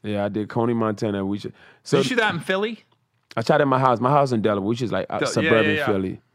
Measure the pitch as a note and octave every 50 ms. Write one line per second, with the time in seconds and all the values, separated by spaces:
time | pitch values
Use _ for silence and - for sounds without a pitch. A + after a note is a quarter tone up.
0 | - G#2+ G#2 G2+ G2+ G#2 G2+ G#2+ G#2 F#2+ - A#2+ A2+ A#2 A#2+ A#2 A2 A2 G#2 G2+
1 | A2+ A2 G2+ G2 G2 G2 G2+ G#2 - - - _ - - - _ _ - - C#3
2 | C3+ - B3+ A#3 A3 G#3 F3+ D#3+ C#3 - F#3+ F#3+ G#3 A3+ A#3 - _ _ _ _
3 | _ _ _ _ _ _ - - A#2 - D3 D3 D3 C#3 C3 B2+ C3+ C3 B2 G#2+
4 | A#2 B2+ C#3+ D3 C#3+ C3 B2 A2+ G2+ A2 G#2 G2+ F#2+ G2+ A#2+ A#2 C3 G2+ F2+ F#2+
5 | - - - F#2 D3 B2+ - - D3+ D#3+ D3+ A2 A2 D3+ D3+ D3+ C#3+ C3 G#2 F#2+
6 | F#2 F#2 F2+ - _ _